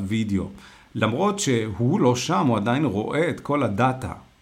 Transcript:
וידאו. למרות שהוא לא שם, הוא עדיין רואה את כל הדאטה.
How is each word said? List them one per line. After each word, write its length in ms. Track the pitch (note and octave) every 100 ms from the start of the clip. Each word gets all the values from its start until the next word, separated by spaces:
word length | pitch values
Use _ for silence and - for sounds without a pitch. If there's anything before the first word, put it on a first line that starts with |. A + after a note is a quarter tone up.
| G2
וידאו. 400 | A2+ G#2 G2 E2 - - - - A#2
למרות 440 | A2 B2 G3+ G3+
שהוא 600 | - A#2 A2 G2 A#2+ G#3+
לא 160 | C3 A#2+
שם, 320 | - F#3 D3
הוא 100 | A2
עדיין 280 | G#2 B2+ D3+
רואה 440 | G2 A2 C#3+ E3+
את 100 | B2
כל 240 | - C#3+
הדאטה. 500 | C#3 G2+ B2+ B2+ F#2 - - _